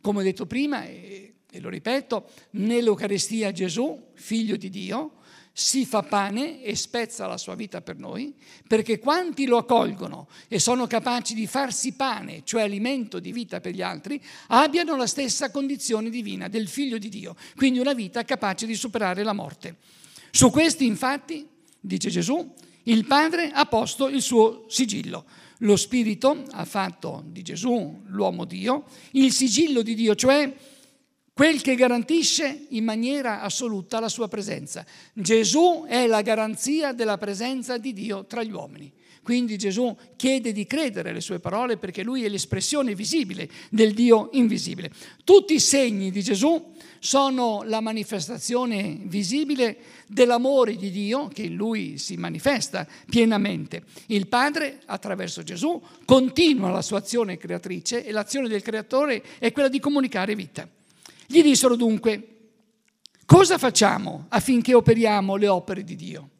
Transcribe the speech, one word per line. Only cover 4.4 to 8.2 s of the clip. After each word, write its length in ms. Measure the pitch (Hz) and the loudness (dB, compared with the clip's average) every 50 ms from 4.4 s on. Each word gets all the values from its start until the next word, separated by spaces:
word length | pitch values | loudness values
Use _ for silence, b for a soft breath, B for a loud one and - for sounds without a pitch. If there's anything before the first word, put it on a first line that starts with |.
| 220 214 220 220 | -2 -2 -4 -6
di 120 | 185 190 | -6 -10
Dio, 440 | - 101 92 92 - 247 311 302 _ b b b b b b b b | -12 -10 -8 -6 -6 -6 -8 -10 _ b b b b b b b b
si 300 | - - - - 269 254 | -4 -2 0 0 0 -2
fa 160 | - - 214 | 0 -2 -2
pane 640 | 196 - - 202 196 202 196 226 277 320 320 262 262 | -2 0 0 0 0 0 -4 -4 -6 -6 -8 -10 -10
e 120 | 214 220 | -8 -6
spezza 520 | 214 - - - 240 233 220 - - 202 185 | -6 -8 -6 -6 -6 -6 -6 -8 -10 -8 -8
la 100 | 180 180 | -8 -10
sua 160 | - - 185 | -10 -10 -10
vita 260 | 185 226 190 - 175 | -10 -10 -10 -12 -14
per 200 | 165 - 165 151 | -12 -12 -14 -14
noi, 340 | - - - 208 | -12 -12 -10 -10